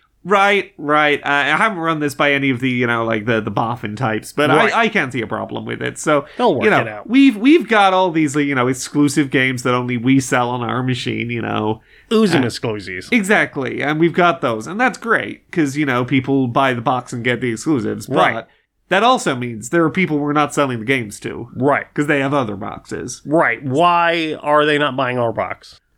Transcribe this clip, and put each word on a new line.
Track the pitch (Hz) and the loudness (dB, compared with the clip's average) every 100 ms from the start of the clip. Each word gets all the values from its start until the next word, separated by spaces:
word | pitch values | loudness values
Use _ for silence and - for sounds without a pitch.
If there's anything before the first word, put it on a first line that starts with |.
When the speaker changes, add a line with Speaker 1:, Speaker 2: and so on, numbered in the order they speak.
| _ _ 175 | _ _ 0
Speaker 1:
Right, | 196 202 202 - - | 2 4 2 -2 -8
right. | 147 151 151 143 | 0 2 2 0
Uh, | 135 | 0
I | 147 139 156 | 0 2 2
haven't | 220 185 | 0 0
run | 165 160 | -2 -2
this | 147 - | -2 0
by | 147 | 0
any | 139 139 | 2 0
of | 120 | 0
the, | 131 | -2
you | 123 120 | 0 0
know, | 117 113 | 0 0
like, | 113 107 | -2 0
the, | 113 | -2
the | 107 | 0
boffin | 101 113 120 107 104 | -2 -2 -4 -8 -6
types, | 120 110 - | -4 -4 -6
but | - 151 | -2 2
Speaker 2:
Right. | 151 220 | 4 2
Speaker 1:
I, | 208 | 2
I | 226 | 0
can't | 208 147 | 0 -4
see | 127 | -4
a | 107 | -6
problem | 107 104 117 | -6 -6 -8
with | 110 117 | -8 -6
it. | 123 123 | -6 -6
So, | 165 147 143 - | 0 0 0 -2
Speaker 2:
They'll | 247 147 | 0 2
work | 214 | 2
Speaker 1:
you | |
know, | 156 | 2
Speaker 2:
it | 113 | 0
out. | 107 - | -8 0
Speaker 1:
we've, | 254 277 208 | 4 4 4
we've | 247 330 202 | 4 4 4
got | 220 196 | 4 4
all | 185 185 | 4 2
these, | 160 151 147 | 2 0 2
you | 143 | 0
know, | 131 123 | 2 0
exclusive | 131 - 147 147 147 139 | 0 -4 0 2 2 0
games | 143 131 127 | 2 0 0
that | 127 | 0
only | 123 123 123 | 0 0 -2
we | 123 135 | 4 4
sell | 131 127 120 | 4 0 0
on | 123 | -2
our | 113 117 | -2 -2
machine, | 127 127 127 110 117 | -2 -2 -4 -4 -4
you | 120 | -4
know. | 110 110 107 110 _ _ - | -4 -2 -2 -4 _ _ -2
Speaker 2:
Oozing | 220 214 156 | 2 4 2
Speaker 1:
Uh, | 123 | 0
Speaker 2:
exclusives. | - 123 107 92 92 - | -2 -6 -6 -8 -10 -2
Speaker 1:
Exactly, | 240 190 196 147 147 123 113 | 0 2 2 0 -4 -6 -4
and | 135 156 | -4 2
we've | 170 | 2
got | 190 175 170 | 4 2 2
those, | 135 110 131 | -2 -4 -4
and | 196 | -2
that's | 254 - | -2 -2
great, | 226 185 104 110 _ | -2 -2 -2 -12 _
'cause, | 180 143 135 | -2 0 0
you | 147 | 0
know, | 123 | 0
people | 123 135 131 139 127 | 0 0 0 0 0
buy | 139 135 | 2 0
the | 120 | 0
box | 113 127 - | -2 -2 -4
and | 123 | -6
get | 117 120 | -2 -2
the | 123 | -2
exclusives, | 110 - 143 107 104 - | -4 -2 0 -2 -6 -4
but | 127 | 0
Speaker 2:
Right. | - 113 - _ _ _ - | 0 0 -10 _ _ _ -2
Speaker 1:
that | 180 | 2
also | 226 254 180 127 | 4 2 0 -4
means | 123 113 123 | -4 -8 -2
there | 170 160 | 2 2
are | |
people | 180 170 147 | 2 0 0
we're | 147 | 0
not | 147 147 | 0 0
selling | - 139 120 | 0 0 -2
the | 110 | -2
games | 135 107 - | -2 -4 -10
to. | - - 120 - | -10 -10 -12 -2
Speaker 2:
Right. | 135 131 - | 0 0 -2
Speaker 1:
'Cause | - 147 | -4 0
they | 143 | 0
have | 135 | 0
other | 143 113 98 | 0 -2 -6
boxes. | 107 - - 90 92 - - | -10 -12 -10 -10 -10 -12 -2
Speaker 2:
Right. | 160 139 113 | 2 2 0
Why | 131 131 175 175 170 170 156 151 | -4 0 2 2 2 0 -4 -6
are | 147 151 151 | 0 2 4
they | 147 | 2
not | 147 131 | 0 -2
buying | 127 123 | -2 0
our | 117 | -2
box? | 110 92 - - - _ | -2 -4 -6 -16 -20 _